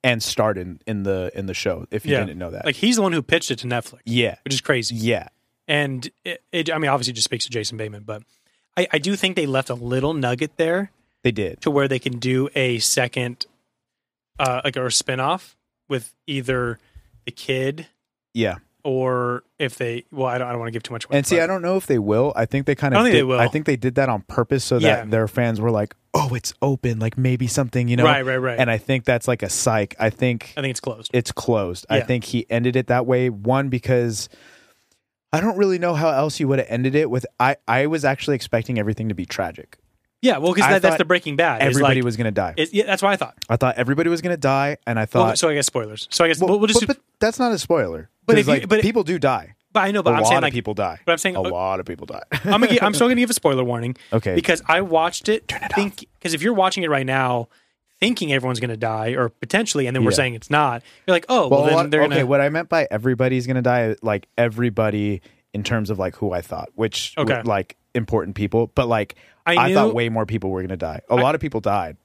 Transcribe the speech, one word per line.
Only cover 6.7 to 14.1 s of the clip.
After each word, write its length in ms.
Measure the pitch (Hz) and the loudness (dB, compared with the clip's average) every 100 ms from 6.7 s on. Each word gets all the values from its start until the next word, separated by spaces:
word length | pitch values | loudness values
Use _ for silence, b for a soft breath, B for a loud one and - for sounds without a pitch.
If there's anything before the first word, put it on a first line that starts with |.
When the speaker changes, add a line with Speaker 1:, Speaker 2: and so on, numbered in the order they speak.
Speaker 2:
I 40 | 160 | -2
mean, 120 | 151 | 0
obviously 220 | 135 123 | 0 -2
it 40 | 117 | -4
just 100 | - | -4
speaks 200 | 120 - | -4 -6
to 60 | |
Jason 260 | 117 104 113 | -6 -6 -8
Bateman, 260 | 107 104 | -12 -12
but 200 | 104 107 _ _ _ _ _ - | -14 -14 _ _ _ _ _ -4
I, 100 | 180 | -2
I 60 | 156 | -2
do 180 | 156 196 | -2 -2
think 220 | 190 180 | -2 0
they 80 | 147 | 0
left 240 | 131 - | 0 -2
a 60 | 120 | -6
little 380 | 120 131 139 | -2 -2 0
nugget 440 | 160 127 123 156 - | -2 -2 -2 -4 -2
there 340 | 165 180 196 _ _ _ | -2 0 -4 _ _ _
Speaker 1:
They 100 | 123 | -2
did. 300 | 107 92 - | -2 -6 -4
Speaker 2:
to 100 | - | -2
where 160 | 143 135 | 0 0
they 120 | 131 | -2
can 180 | 143 123 | -4 -4
do 300 | 123 127 139 147 | -2 0 -2 -2
a 240 | 127 117 | -2 0
second, 680 | - - 127 - 123 123 - _ _ _ _ _ _ | 0 0 -2 -4 -6 -8 -14 _ _ _ _ _ _